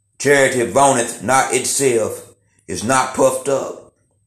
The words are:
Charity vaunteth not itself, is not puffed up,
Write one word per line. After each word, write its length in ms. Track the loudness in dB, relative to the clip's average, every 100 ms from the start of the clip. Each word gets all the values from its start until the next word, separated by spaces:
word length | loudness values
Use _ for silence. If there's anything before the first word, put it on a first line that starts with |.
| _ -4
Charity 480 | 2 4 4 0 0
vaunteth 560 | 4 4 4 -2 -6
not 320 | -2 0 0
itself, 800 | -2 -2 -2 0 0 -2 -6 -16 _ _ _ -12
is 160 | -6
not 320 | 0 0 0
puffed 340 | 0 0 0 -2
up, 460 | -4 -4 -12 -20 _ _ _